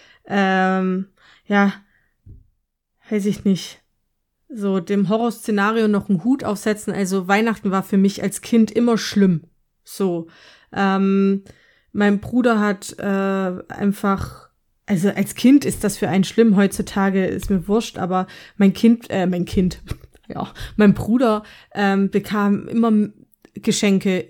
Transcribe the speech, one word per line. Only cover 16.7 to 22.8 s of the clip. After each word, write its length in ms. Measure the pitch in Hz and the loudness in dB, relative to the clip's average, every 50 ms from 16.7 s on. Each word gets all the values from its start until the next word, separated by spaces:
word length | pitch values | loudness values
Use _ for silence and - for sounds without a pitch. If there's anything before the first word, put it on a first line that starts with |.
| - - 202 - - 208 196 196 190 190 185 | 0 -4 -6 -4 -2 0 0 0 0 0 -2
ist 240 | - 190 196 - - | -2 -4 -4 -2 -2
mir 180 | 202 185 160 | -2 -2 0
wurscht, 300 | 202 202 233 226 - - | 0 -2 -2 -2 -4 -6
aber 280 | - 175 175 185 185 190 - - - - - _ | -8 -4 -2 -2 -2 -2 -4 -10 -18 -20 -12 _
mein 160 | - 202 196 190 | 2 2 2 4
Kind, 360 | - - 226 233 226 - - | 4 4 4 4 2 -2 -4
äh, 180 | - 196 180 | -4 -2 0
mein 180 | 185 180 175 - | 0 -2 -2 -4
Kind, 360 | - - 208 185 180 - - - - - - - | -2 0 0 0 0 -2 -6 -10 -12 -12 -12 -14
<laughs> 220 | - _ _ _ | -20 _ _ _
ja, 240 | - - - 196 - - - - - - | -14 -10 -10 -10 -10 -12 -14 -16 -6 2
mein 180 | - 208 202 - | 4 6 6 6
Bruder, 480 | - - 208 226 247 262 226 214 214 214 - - - - _ - | 4 0 0 0 2 2 2 0 0 -4 -10 -20 -20 -20 _ -6
ähm, 360 | 202 202 196 196 196 196 196 | -2 -2 0 0 0 0 0
bekam 580 | - 202 202 - 208 208 202 202 202 - - | -2 -4 -4 -2 -2 0 0 0 0 -2 -4
immer 200 | - - 233 | -4 -2 0